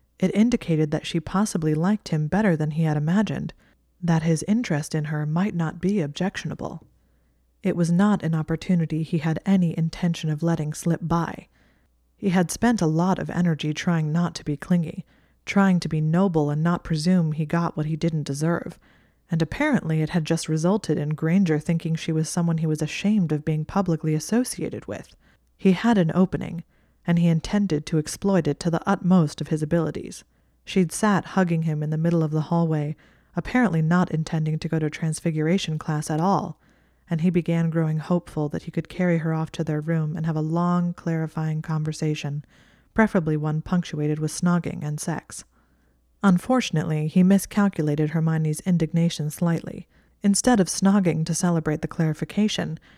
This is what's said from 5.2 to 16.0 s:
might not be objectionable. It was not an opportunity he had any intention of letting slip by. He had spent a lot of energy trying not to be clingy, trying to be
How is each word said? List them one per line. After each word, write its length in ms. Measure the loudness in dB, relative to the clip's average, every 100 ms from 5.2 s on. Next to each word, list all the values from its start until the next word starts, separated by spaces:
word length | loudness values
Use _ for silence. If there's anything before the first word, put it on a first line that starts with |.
| -2
might 280 | 0 0
not 260 | -2 -4 -2
be 200 | -2 0
objectionable. 840 | -2 -2 -4 -4 -8 -8 -10 -12 -18 _ _ _ _ _ _ _
It 140 | -4 0
was 140 | 2
not 320 | 4 4 2
an 120 | 0
opportunity 680 | -2 -2 -4 0 0 0 -2
he 160 | -2 -2
had 220 | -2 -2 2
any 300 | 2 2 0
intention 520 | -2 0 -2 -2 -2
of 140 | -2
letting 320 | 0 0 -2
slip 260 | -4 -2 -2
by. 460 | 0 -2 -2 -6 -16 _ _ _ _ _ _ _
He 120 | 0
had 220 | 2 0
spent 320 | 0 0 2
a 40 | 2
lot 320 | 2 0 0
of 120 | -2
energy 420 | -2 0 0 -2
trying 400 | -4 -2 0 0
not 220 | 0 -2 -4
to 80 |
be 120 | -6 -6
clingy, 480 | 0 0 0 -6 -16 _ _ _
trying 360 | -4 2 4 4
to 80 | 0
be 120 | -2